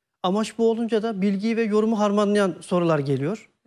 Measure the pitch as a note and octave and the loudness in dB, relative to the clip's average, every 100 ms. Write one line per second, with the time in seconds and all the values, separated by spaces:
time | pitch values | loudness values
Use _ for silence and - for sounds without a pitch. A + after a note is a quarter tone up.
0 | _ _ F3+ G3+ A3 - A3+ A3+ A3+ A3 | _ _ -2 -2 -2 0 0 0 -2 -2
1 | A3+ G3 G3+ G3 A3+ A3+ A3+ G#3+ A3 A3 | -2 -2 -2 0 -2 -2 0 2 2 2
2 | G#3 G3+ G3+ G#3 G3 D#3 - F3 E3+ D#3 | 2 2 2 2 0 -2 -2 0 2 2
3 | C#3 C3 D3 A3 - _ | 0 -2 -4 -6 -12 _